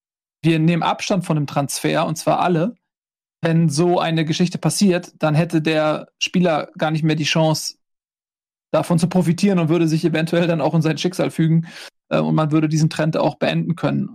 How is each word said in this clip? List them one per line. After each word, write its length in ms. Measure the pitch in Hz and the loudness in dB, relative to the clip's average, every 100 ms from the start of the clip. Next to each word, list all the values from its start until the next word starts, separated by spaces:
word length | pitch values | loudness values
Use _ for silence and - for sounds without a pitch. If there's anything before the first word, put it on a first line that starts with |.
| _ _ _ _ | _ _ _ _
wir 160 | 160 160 | 0 2
nehmen 240 | 160 170 | 2 2
Abstand 440 | - 185 - 196 - | 0 -2 -2 -2 0
von 100 | 156 | -2
dem 100 | 143 | -2
Transfer, 600 | - 143 - 156 151 156 | -4 -4 -4 -2 0 -2
und 100 | 156 | -2
zwar 240 | - 156 | -2 0
alle. 340 | 165 170 190 - _ _ _ _ _ _ | 2 0 0 -4 _ _ _ _ _ _
Wenn 260 | 165 165 165 | 0 2 2
so 320 | 135 175 175 | 2 2 2
eine 240 | - 165 | 0 0
Geschichte 340 | 156 156 180 - | -2 0 -2 -2
passiert, 540 | 160 - 202 175 - - | -4 0 2 0 -4 -4
dann 160 | 156 | 0
hätte 260 | 151 175 165 | 0 0 0
der 480 | 156 156 151 151 - _ | 0 0 0 -2 -8 _
Spieler 480 | - 185 180 147 - - | -4 0 2 0 -4 -6
gar 120 | 156 | -4
nicht 120 | 156 | 0
mehr 140 | 156 156 | 0 0
die 80 | |
Chance, 520 | 147 165 156 151 - - _ _ _ _ _ _ _ _ _ | 0 2 2 0 -6 -14 _ _ _ _ _ _ _ _ _
davon 280 | 156 - 170 | -2 0 0
zu 100 | 175 | 2
profitieren 500 | 185 170 170 202 185 | 2 0 2 2 2
und 100 | 156 | 2
würde 200 | 170 160 | 2 2
sich 160 | 156 | 0
eventuell 420 | 175 160 165 170 175 | 0 0 0 0 0
dann 140 | 165 | 0
auch 140 | 139 | 0
in 80 | 165 | 2
sein 160 | 156 147 | 0 0
Schicksal 320 | 180 180 139 | -2 -2 -2
fügen, 360 | - 160 165 165 - - - _ | 0 2 2 0 -10 -20 -20 _
äh, 100 | 156 | -2
und 160 | 156 | 0
man 160 | 156 156 | 0 2
würde 180 | 156 156 | 0 2
diesen 200 | 156 156 | 2 0
Trend 280 | - 156 156 | 0 -2 0
auch 180 | 147 | -2
beenden 420 | - 143 160 165 165 | -2 -2 -2 -4 -4
können. 320 | 139 139 135 | -2 -2 -4